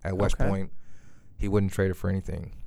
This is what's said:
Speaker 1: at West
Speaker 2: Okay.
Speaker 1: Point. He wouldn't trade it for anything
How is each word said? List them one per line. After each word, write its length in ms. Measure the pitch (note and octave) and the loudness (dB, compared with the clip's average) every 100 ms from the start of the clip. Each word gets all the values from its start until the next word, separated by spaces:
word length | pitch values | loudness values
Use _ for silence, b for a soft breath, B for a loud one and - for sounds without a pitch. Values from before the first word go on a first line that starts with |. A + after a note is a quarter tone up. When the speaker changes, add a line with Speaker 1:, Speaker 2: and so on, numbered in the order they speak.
Speaker 1:
at 140 | - F#2+ | -4 2
West 180 | G2 - | 2 4
Speaker 2:
Okay. 80 | G2+ | 4
Speaker 1:
Point. 220 | G2 F#2+ - b b b b b - | 4 -2 -4 b b b b b -4
He 100 | G#2 | 2
wouldn't 240 | G2+ G2 | 4 2
trade 200 | - F#2+ | 2 0
it 20 | |
for 160 | F2+ F#2+ | 0 -2
anything 440 | F#2+ F#2 E2+ - - | -2 -4 -8 -8 -10